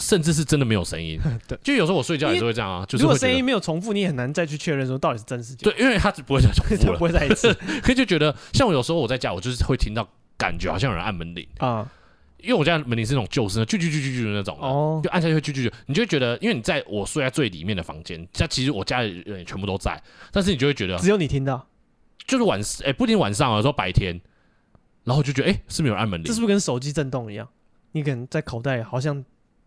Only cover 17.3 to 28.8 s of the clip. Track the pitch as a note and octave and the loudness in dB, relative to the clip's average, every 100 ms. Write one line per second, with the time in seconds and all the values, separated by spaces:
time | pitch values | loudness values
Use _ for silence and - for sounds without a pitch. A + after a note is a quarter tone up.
17.3 | - A#2 E2 F2+ F#2+ D#2+ D#2 E2 E2 E2+ | 0 -2 -2 -4 -4 -6 -10 -12 -12 -8
18.3 | - D#3+ - C3 G#2+ F#2 B2 A2 F2 G2+ | -2 -2 0 0 -2 -2 -2 -2 -4 -10
19.3 | F#2+ E2 F#2+ G2 F#2+ - D#2+ - - - | -12 -10 -8 -4 -4 -4 -6 -12 -20 -4
20.3 | G3+ F#3+ C#3 C#3 - F#3+ F2+ F3+ G#3 D3 | 0 0 2 2 2 -2 0 2 2 2
21.3 | C#3 C3+ B2+ - _ _ _ _ - - | -2 -2 -4 -8 _ _ _ _ -14 -2
22.3 | C4 G#3 G2+ G#2 - C#3 - A#3 G#3+ G#2 | 2 2 2 -2 -4 -4 0 2 2 2
23.3 | G2+ C3+ G#2+ C3 - F#2 - F#2 F2 - | 2 2 4 2 0 0 2 0 -4 -12
24.3 | _ _ _ _ _ _ _ A#2+ C#3 C#3 | _ _ _ _ _ _ _ 0 0 2
25.3 | C3+ C3+ G2+ - - C#3+ G2 A2 E2+ D#2+ | 0 2 0 -2 -2 0 2 0 -2 -4
26.3 | A3+ A3 G3+ D#3+ B2+ C#3+ D3 C3+ C3 A2 | -2 2 2 2 -4 -4 -4 -4 -4 -8
27.3 | G#2 A#2 _ _ _ _ D#3+ D3 B2 B2+ | -12 -14 _ _ _ _ -6 -4 -4 -4
28.3 | D#3+ - A#2 C3+ B2 | -6 -6 -6 -4 -4